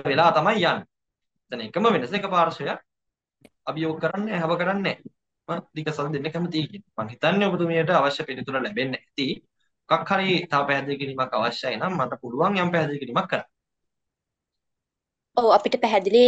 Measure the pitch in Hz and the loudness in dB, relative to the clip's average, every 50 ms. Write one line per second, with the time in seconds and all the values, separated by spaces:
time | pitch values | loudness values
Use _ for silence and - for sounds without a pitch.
0 | 139 143 135 147 170 214 214 156 156 196 233 208 175 151 127 107 92 - _ _ | 0 2 2 4 4 6 4 4 2 2 2 2 2 0 0 -2 -6 -12 _ _
1 | _ _ _ _ _ _ _ _ _ _ 123 117 113 107 - - 214 233 202 147 | _ _ _ _ _ _ _ _ _ _ -12 -10 -10 -6 -2 2 2 4 4 2
2 | 123 117 196 202 190 196 180 175 165 160 - - 143 170 233 - - _ _ _ | 0 -2 -4 -4 -4 0 2 2 2 2 0 -4 -6 -6 -8 -8 -10 _ _ _
3 | _ _ _ _ _ _ _ _ _ - _ _ _ 135 139 156 160 160 156 156 | _ _ _ _ _ _ _ _ _ -20 _ _ _ -8 -6 -4 -4 -4 -2 -2
4 | 160 160 - 202 208 220 208 175 165 160 170 165 175 180 196 202 190 151 - - | -4 -4 -2 -2 -4 -4 -2 -2 0 0 0 0 0 -2 -2 0 -2 -2 -4 -6
5 | - - - _ _ _ _ _ _ - 170 - - _ _ 156 151 151 151 - | -10 -18 -20 _ _ _ _ _ _ -8 -8 -8 -8 _ _ -8 -6 -6 -4 -4
6 | 143 151 151 139 139 156 156 170 175 165 156 156 151 - - - - _ _ - | -4 -4 -4 -4 -6 -4 -4 -4 -4 -2 -2 -4 -4 -4 -8 -14 -20 _ _ -8
7 | 110 107 120 - - 165 190 202 202 190 175 165 175 165 165 165 160 151 180 151 | -8 -8 -6 -2 -2 0 2 2 2 0 0 0 0 0 0 0 2 2 2 2
8 | 139 139 139 - 156 135 131 127 123 135 131 131 120 107 104 117 131 131 127 - | 2 2 0 -2 -6 -8 -8 -8 -8 -4 -4 -4 -4 -4 -4 -4 -4 -4 -6 -8
9 | - _ _ - 135 135 - - - _ _ _ _ _ _ _ _ - 160 165 | -12 _ _ -4 -4 -4 -4 -8 -10 _ _ _ _ _ _ _ _ -2 -2 -2
10 | 160 - 196 190 190 185 180 160 - - 147 143 139 139 139 139 135 143 139 135 | 0 0 -2 0 2 0 0 0 0 0 0 0 0 0 0 -2 -2 -4 -6 -6
11 | 139 135 131 131 131 127 120 110 113 117 113 - - 131 113 107 156 185 185 156 | -6 -8 -4 -4 -4 -2 -2 -2 -2 -2 -4 -4 -6 -6 -4 -4 -4 -4 -2 -4
12 | 127 127 139 - - 120 117 139 165 196 202 185 175 175 175 165 151 143 143 143 | -4 -4 -6 -10 -10 -8 -2 0 0 2 2 2 0 2 2 0 0 0 -2 -6
13 | 131 117 120 175 185 - 143 110 - - _ _ _ _ _ _ _ _ _ _ | -8 -4 -4 -4 -2 -2 -4 -6 -6 -8 _ _ _ _ _ _ _ _ _ _
14 | _ _ _ _ _ _ _ _ _ _ _ _ _ _ _ _ _ _ _ _ | _ _ _ _ _ _ _ _ _ _ _ _ _ _ _ _ _ _ _ _
15 | _ _ _ _ _ _ _ 247 240 226 - 415 - 349 - 247 - 220 220 196 | _ _ _ _ _ _ _ 2 6 6 6 6 6 2 0 0 2 2 2 2
16 | 185 196 208 240 247 | 2 6 6 8 8